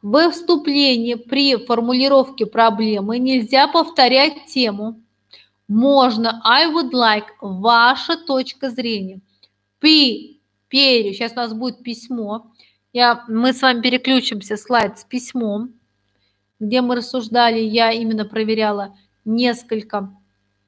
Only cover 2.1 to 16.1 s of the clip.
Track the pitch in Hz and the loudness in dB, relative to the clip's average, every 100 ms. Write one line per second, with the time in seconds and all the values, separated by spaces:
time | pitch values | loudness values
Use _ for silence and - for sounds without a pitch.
2.1 | 277 262 - 214 220 226 208 220 208 202 | 4 2 -4 -4 2 2 2 -2 -2 -4
3.1 | 240 254 262 220 262 294 339 330 - 247 | -2 0 0 2 2 4 2 0 2 4
4.1 | 262 302 294 - 262 233 202 214 226 _ | 4 2 -2 -8 -2 -2 -2 -10 -12 _
5.1 | _ _ _ _ _ _ 208 262 277 254 | _ _ _ _ _ _ 2 4 4 4
6.1 | 220 233 226 220 254 330 320 262 247 233 | 2 -4 -2 2 2 2 0 -2 0 2
7.1 | 214 208 _ 202 185 214 233 240 262 - | 0 -4 _ -12 -2 2 4 4 2 -4
8.1 | 330 330 262 262 - 269 233 240 214 185 | -8 -4 -4 -4 -8 -8 -6 -6 -6 -8
9.1 | 190 _ _ _ _ _ _ 302 311 269 | -14 _ _ _ _ _ _ 4 4 4
10.1 | 208 - _ _ _ _ 262 277 247 202 | 0 -10 _ _ _ _ 0 2 2 0
11.1 | 196 233 233 233 220 247 233 240 226 - | -6 -8 -6 -8 -6 -8 -10 -14 -14 -12
12.1 | 247 208 220 _ _ _ _ _ 240 240 | -10 -8 -10 _ _ _ _ _ 0 2
13.1 | 226 233 220 247 247 269 240 247 254 254 | 0 -4 -2 0 2 0 2 0 0 0
14.1 | 262 254 208 - 208 - 240 208 - - | 0 0 -10 -8 -10 -2 0 0 -6 -10
15.1 | 254 247 254 220 208 247 _ _ _ _ | -10 -8 -6 -6 -6 -10 _ _ _ _